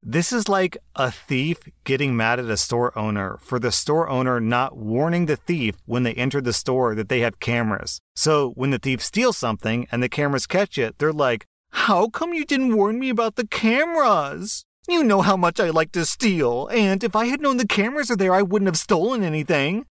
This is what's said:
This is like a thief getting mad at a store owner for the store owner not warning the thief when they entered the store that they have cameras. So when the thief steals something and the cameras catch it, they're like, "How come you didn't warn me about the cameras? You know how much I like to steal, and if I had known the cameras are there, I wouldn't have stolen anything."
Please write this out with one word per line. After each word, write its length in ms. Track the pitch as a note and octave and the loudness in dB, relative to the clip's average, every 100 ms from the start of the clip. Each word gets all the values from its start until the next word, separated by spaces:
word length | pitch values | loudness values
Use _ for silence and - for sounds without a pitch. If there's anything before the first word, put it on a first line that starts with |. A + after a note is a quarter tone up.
This 280 | - C#3 E3+ | -2 -2 0
is 160 | A#3+ G#3 | -2 0
like 300 | G3 F#3 - _ - | 0 0 -4 _ -4
a 160 | B2+ | -4
thief 460 | - - C3+ D3 E3+ - - | -4 -4 -2 -2 -4 -8 -18
getting 320 | - C3+ C#3+ A#2+ | -4 0 0 0
mad 240 | A2+ B2 | 0 0
at 60 | A#2+ | -2
a 120 | G#2 | -2
store 400 | - A#2+ B2 A#2 | -2 0 -2 -2
owner 420 | G#2+ G#2 G2 - | -4 -2 -4 -8
for 160 | - B2+ | -6 -2
the 140 | A#2 | 0
store 360 | - - D3+ E3 | -2 0 0 0
owner 320 | C3 B2+ B2 | -2 0 0
not 380 | A2+ A#2+ C3 - | 0 0 -2 -6
warning 480 | G#2+ A2+ D#3 E3+ E3+ | -4 0 0 0 0
the 100 | D3 | -2
thief 400 | - F3 A2+ - - | -2 -2 -2 -4 -4
when 180 | A#2 | -2
they 100 | B2 | 0
entered 320 | A2+ B2+ C#3+ B2+ | 0 -2 -2 -2
the 80 | |
store 400 | A2 - C3 B2 | -2 0 0 0
that 160 | G#2+ G#2 | 0 -2
they 120 | B2+ | 0
have 180 | A#2 - | 0 -2
cameras. 600 | - A#2 A2+ G2+ - - _ - | -4 -2 0 -2 -6 -12 _ -2
So 360 | D#3 D3+ C3+ | 2 2 2
when 180 | A#2 C3+ | -2 -2
the 80 | C3+ | 0
thief 240 | C3+ B2+ | -2 -4
steals 360 | - G3 B3+ - | -2 0 0 0
something 500 | A#2+ G#2+ A2+ A2 A#2+ | -2 -2 -2 -2 -2
and 120 | A#2 | -2
the 60 | B2 | -2
cameras 360 | - C#3+ C#3 - | -2 -2 -2 0
catch 320 | F3+ G3+ - | 0 0 -2
it, 220 | A2+ - | -4 -2
they're 120 | D3+ | -2
like, 340 | D3+ C#3 A#2 - _ _ | 0 0 0 -6 _ _
"How 380 | - - F#3+ A3 | -2 2 2 2
come 240 | - E4+ | 0 -4
you 120 | E4+ D4+ | -4 -2
didn't 300 | C#4 C4 A3 | 0 2 2
warn 240 | G3+ A3+ | 2 0
me 100 | C4 | -2
about 280 | A#3 A3+ G#3+ | 0 -2 -2
the 100 | A3 | -6
cameras? 1160 | - A3 A#3+ D#4+ E4 C4+ F#3+ C#3+ D3+ G3+ - - _ - | 0 2 2 0 2 4 4 0 -6 -8 -8 -10 _ -2
You 160 | F4 | 2
know 180 | C4+ G3+ | 4 4
how 140 | F3 F#3+ | 4 4
much 240 | F3 E3+ | 2 2
I 120 | F#3 | 0
like 200 | D#3+ D#3+ | 2 0
to 120 | F3+ D#3+ | 0 -2
steal, 640 | - A#3 F3+ C3 A#2+ C#3 | 0 0 2 2 0 -2
and 320 | A#3+ G3+ F#3+ | 2 2 2
if 120 | A3+ G#3+ | 0 0
I 100 | A#3 | 0
had 160 | C#4 | 0
known 160 | D4 B3+ | 0 0
the 100 | A#3 | 0
cameras 440 | - G#3 C#4+ B3+ | 0 0 -2 -2
are 40 | A#3 | 0
there, 180 | F#3+ | 4
I 100 | F#3 | 4
wouldn't 260 | G3+ G3+ G3 | 4 2 2
have 80 | E3 | 0
stolen 460 | - F#3 G3 B3+ | 0 2 2 0
anything." 640 | F#3+ D#3 D3 D#3+ C#3 G3 C4+ | -2 -2 0 0 0 -2 -8